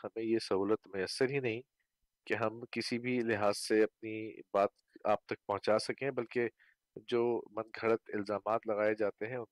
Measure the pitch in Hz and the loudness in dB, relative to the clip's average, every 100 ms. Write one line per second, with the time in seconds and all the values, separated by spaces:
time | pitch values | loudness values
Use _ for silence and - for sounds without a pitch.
0 | 104 113 113 113 - 95 98 110 92 98 | -8 -4 2 2 4 2 4 0 0 -4
1 | 92 - 131 139 120 113 - _ _ _ | -4 0 0 0 -2 -6 -10 _ _ _
2 | _ _ - 107 110 117 123 117 - 120 | _ _ -6 -2 -2 -4 -8 -6 -4 -4
3 | 123 123 113 104 104 104 - 110 107 _ | -2 0 0 2 2 0 2 4 4 _
4 | 110 110 110 - - 101 101 _ _ - | -10 -10 -10 -14 -2 2 2 _ _ -8
5 | - 104 - 113 - 101 - 107 - 110 | 0 0 -2 -10 -4 -4 2 2 0 -4
6 | 135 127 113 123 117 _ _ _ _ - | -4 -4 -4 -2 -2 _ _ _ _ -18
7 | 107 120 120 113 - 104 113 - 113 113 | -2 0 2 0 -4 -10 -10 -4 0 0
8 | - 104 101 101 104 113 110 104 107 107 | 0 -8 -4 -4 -2 -2 -2 0 2 2
9 | 101 - 107 123 110 | -2 -2 -8 -8 -10